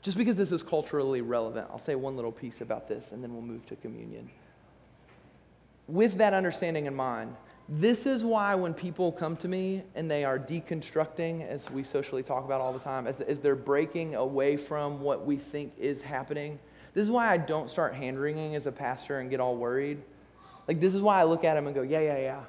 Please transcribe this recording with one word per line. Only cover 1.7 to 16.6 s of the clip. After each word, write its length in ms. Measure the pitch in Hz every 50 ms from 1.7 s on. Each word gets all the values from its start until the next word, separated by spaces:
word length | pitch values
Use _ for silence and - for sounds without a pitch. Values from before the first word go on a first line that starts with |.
I'll 80 | - 117
say 160 | - - 147
one 220 | 131 131 135 135 131
little 160 | 117 113 113
piece 260 | - - 123 113 -
about 300 | 120 113 110 113 113 -
this 240 | 110 117 - - 104
and 100 | 110 123
then 80 | 120
we'll 100 | 120 117
move 240 | 113 120 113 117 117 -
to 80 | - -
communion. 520 | - 113 117 113 113 113 110 117 123 127 123 - - - - - - - - - - - - - - - - - - - - - - - - - - - - - _ -
With 300 | 151 175 220 240 190 185
that 160 | 220 208 196
understanding 520 | 190 190 180 - - 185 170 165 156 147
in 100 | 143 139
mind, 400 | 135 131 131 120 113 110 117 120 117 - - - - - -
this 360 | 151 151 170 226 240 - -
is 180 | 277 269 240 220
why 320 | 233 226 214 202 202 202
when 180 | 190 185 170 160
people 380 | - - 175 165 - 185 175
come 240 | 165 - 170 156 165 156
to 120 | - 180
me 340 | 185 185 185 190 190 190 - - -
and 160 | - 160 160
they 140 | 147 147 143
are 160 | 135 131 131
deconstructing, 1040 | 131 - 160 170 - - 170 160 139 - - 156 156 156 - - 170 165 165 165 156
as 240 | - 120 147 - -
we 140 | 131 135 135
socially 400 | - - 143 143 - - 131 131
talk 220 | - 139 127 135
about 160 | 135 135 135
all 100 | 131 127
the 80 | 127 131
time, 260 | 131 143 135 131 123
as, 140 | 117 135 131
as 200 | 123 - 156 139
they're 160 | - 147 139
breaking 600 | 131 - 139 139 143 160 151 - 170 165 160 151
away 400 | 107 127 135 139 135 135 143 147
from 460 | 143 147 - 160 151 147 143 147 139
what 240 | 139 143 135 - -
we 100 | 143 143
think 380 | 139 143 - - 147 147 131 - -
is 220 | - 139 143 139
happening, 560 | - 131 147 131 135 - 147 151 147 147 151 143